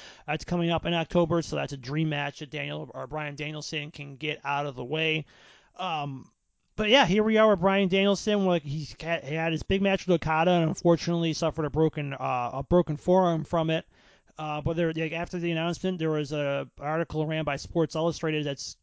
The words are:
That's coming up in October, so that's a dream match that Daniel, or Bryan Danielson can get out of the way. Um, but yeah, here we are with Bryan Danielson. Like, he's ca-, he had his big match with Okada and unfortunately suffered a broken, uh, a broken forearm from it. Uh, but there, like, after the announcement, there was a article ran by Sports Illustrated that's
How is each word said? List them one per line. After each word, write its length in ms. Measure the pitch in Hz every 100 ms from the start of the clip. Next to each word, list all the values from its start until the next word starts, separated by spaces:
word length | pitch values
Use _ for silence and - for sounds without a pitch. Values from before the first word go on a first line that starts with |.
| - - -
That's 160 | 156
coming 280 | - 180 170
up 140 | 165 165
in 80 |
October, 480 | 170 160 175 165 170
so 140 | 151 151
that's 160 | 143
a 60 | 139
dream 320 | 123 151 160
match 300 | 143 143 -
that 100 | 139
Daniel, 420 | 147 143 151 143
or 140 | 135 131
Bryan 280 | 151 151 143
Danielson 560 | 151 151 - 156 147
can 260 | - 143 131
get 240 | 151 147
out 220 | 139 143 147
of 100 | 127
the 80 |
way. 420 | 127 156 160 156 - - - - _ -
Um, 520 | 185 156 143 131 - _ _ _ _ -
but 140 | 208
yeah, 160 | 262 185
here 160 | 202
we 160 | 220 220
are 140 | 220
with 80 | 190
Bryan 280 | 190 196 190
Danielson. 600 | 190 196 196 220 208 190
Like, 160 | 175
he's 320 | 143 151 147 -
ca-, 240 | 156 170
he 120 | 127 160
had 160 | 165
his 100 | 156
big 220 | - 196
match 240 | 196 190 -
with 80 | 170
Okada 340 | 160 156 170
and 200 | 175 160
unfortunately 640 | - 175 165 - 170 165
suffered 320 | 151 165 156 151
a 40 |
broken, 440 | 139 160 151 143
uh, 360 | 135 135 127 120
a 100 | 135 139
broken 300 | 175 170 147
forearm 460 | - 185 180 165
from 260 | 147 170 160
it. 160 | 160 - _ _ _ _ -
Uh, 200 | 156 151
but 140 | 151 165
there, 160 | 165
like, 220 | 160 160
after 240 | 165 170 180
the 140 | 170
announcement, 480 | 165 165 170 185 180
there 100 | 160
was 220 | 151 143
a 360 | 151 143 139 135 -
article 480 | 143 160 165 156 156
ran 160 | 160
by 140 | 147 139
Sports 360 | - 165 156
Illustrated 500 | 160 165 - 160 156
that's 320 | 147 139 - -